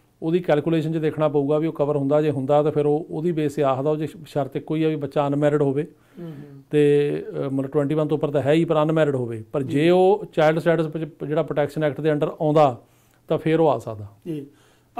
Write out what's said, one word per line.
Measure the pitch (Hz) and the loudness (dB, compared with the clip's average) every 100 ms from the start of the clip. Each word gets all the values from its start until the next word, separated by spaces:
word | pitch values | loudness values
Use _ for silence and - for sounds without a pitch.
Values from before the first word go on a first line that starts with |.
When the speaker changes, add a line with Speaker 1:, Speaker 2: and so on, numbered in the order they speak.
| _ _ | _ _
Speaker 1:
ਉਹਦੀ | 165 175 | -2 -2
ਕੈਲਕੂਲੇਸ਼ਨ | 175 151 147 165 156 | 2 0 2 0 0
'ਚ | 160 | -2
ਦੇਖਣਾ | 156 147 156 | -2 0 0
ਪਊਗਾ | 147 139 151 | 0 0 0
ਵੀ | 160 | -2
ਉਹ | |
ਕਵਰ | 151 143 147 | -2 -2 0
ਹੁੰਦਾ, | 139 151 | 0 2
ਜੇ | 156 | 2
ਹੁੰਦਾ | 135 131 147 | -2 0 2
ਤਾਂ | 151 | 2
ਫਿਰ | 147 147 | 0 0
ਉਹ, | 147 - | 0 -4
ਉਹਦੀ | 160 170 | -4 -4
ਬੇਸ | 160 151 | -2 -2
'ਤੇ | 147 | 0
ਆਖਦਾ, | 139 131 143 | 0 0 -2
ਉਹ | 156 | -2
'ਚ | 151 - 147 | -4 -10 -8
ਸ਼ਰਤ | 147 131 151 | -6 -6 -6
ਇੱਕੋ | 139 | -6
ਹੀ | 160 | -2
ਆ | 156 | -2
ਵੀ | 156 | -2
ਬੱਚਾ | 139 151 143 | -4 -2 0
ਅਨਮੈਰਿਡ | 143 147 147 | 0 2 2
ਹੋਵੇ। | 143 135 165 - _ - | 0 -2 -6 -12 _ -16
Speaker 2:
ਹੂੰ, | 170 | -16
ਹੂੰ। | 143 147 139 135 | -16 -18 -20 -2
Speaker 1:
ਤੇ, | 151 147 143 147 151 - | 2 4 4 2 -2 -6
ਅਹ, | 160 139 | -6 -4
ਮਤਲਬ | 135 135 | -4 -2
ਟਵੈਂਟੀ | 151 139 | 0 0
ਵਨ | 156 151 | 0 0
ਤੋਂ | 151 | 0
ਉੱਪਰ | 147 | 0
ਤਾਂ | 143 | 0
ਹੈ | 127 | 2
ਹੀ, | 160 | 2
ਪਰ | 165 156 | 2 2
ਅਨਮੈਰਿਡ | 151 160 151 | 2 2 2
ਹੋਵੇ। | 131 120 113 110 | 0 -4 -8 -8
ਪਰ | 147 | -6
Speaker 2:
ਜੀ। | 127 | -2
Speaker 1:
ਜੇ | 139 165 | 2 4
ਉਹ | 180 185 202 180 | 6 4 2 0
ਚਾਈਲਡ | - 156 160 | 2 2 2
ਸਟੇਟਸ | 160 165 156 | 2 0 0
ਵਿੱਚ | 160 156 - | -6 -10 -10
ਜਿਹੜਾ | 147 151 | -4 -2
ਪ੍ਰੋਟੈਕਸ਼ਨ | 151 151 143 160 | -2 -2 -2 -2
ਐਕਟ | 151 127 | -4 -2
ਦੇ | 151 | -2
under | 147 156 - | 0 -2 -2
ਆਉਂਦਾ, | 156 151 143 117 - _ _ _ - | 2 4 4 2 -10 _ _ _ -4
ਤਾਂ | 156 | -2
ਫਿਰ | 160 160 | 0 2
ਉਹ | 160 | 4
ਆ | 123 | 2
ਸਕਦਾ। | 113 107 104 - 175 | -4 -12 -14 -16 -12
Speaker 2:
ਜੀ। | 151 135 _ _ _ _ - | -10 -12 _ _ _ _ -6